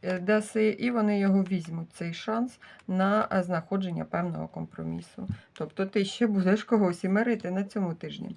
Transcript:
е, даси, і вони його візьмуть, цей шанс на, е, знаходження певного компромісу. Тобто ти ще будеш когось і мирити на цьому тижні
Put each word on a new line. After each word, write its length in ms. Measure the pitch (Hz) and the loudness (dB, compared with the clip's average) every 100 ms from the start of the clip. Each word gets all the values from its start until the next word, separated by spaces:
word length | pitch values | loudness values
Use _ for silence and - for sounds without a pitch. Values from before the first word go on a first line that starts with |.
е, 180 | 185 185 | -2 -2
даси, 500 | 180 214 214 220 214 | 2 2 2 2 2
і 220 | - 240 | 2 0
вони 280 | 240 214 208 | 2 2 4
його 240 | 196 196 | 4 4
візьмуть, 500 | 185 185 165 165 165 | 4 -2 -2 -8 -8
цей 200 | - 170 | -8 -8
шанс 460 | 170 - 226 247 - - - - | -6 -2 -2 -2 -6 -20 -18 -4
на, 400 | 185 190 214 - | 2 4 4 2
е, 100 | 190 | 0
знаходження 640 | 180 175 - 196 190 165 160 | 0 -2 -2 -4 -2 -4 -4
певного 420 | 170 175 156 160 | -2 -2 -4 -8
компромісу. 800 | 165 160 - - 82 82 - - 104 - | -8 -10 -8 -8 -8 -10 -12 -10 -10 -12
Тобто 320 | - 156 - 190 | -10 -10 -4 -2
ти 200 | 208 196 | 0 -2
ще 220 | - 233 | 0 2
будеш 360 | 202 185 214 | 4 4 2
когось 400 | - 226 190 175 | 2 2 4 0
і 60 | 190 | 0
мирити 420 | 196 240 226 180 | 2 2 0 -2
на 120 | 185 | -4
цьому 300 | 196 214 185 | -4 -2 -2
тижні 420 | 170 156 147 - | -4 -10 -10 -12